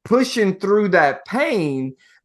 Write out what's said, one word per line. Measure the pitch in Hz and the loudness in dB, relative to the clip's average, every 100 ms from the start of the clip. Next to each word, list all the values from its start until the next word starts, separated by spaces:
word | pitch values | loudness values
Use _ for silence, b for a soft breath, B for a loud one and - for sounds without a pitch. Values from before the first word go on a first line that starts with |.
pushing | - 247 247 233 196 190 | 0 0 0 0 -2 0
through | 196 208 202 | 0 0 2
that | 175 143 131 | 2 2 0
pain | - 233 320 214 151 135 131 131 b b | -6 -4 -2 -2 -2 -4 -6 -10 b b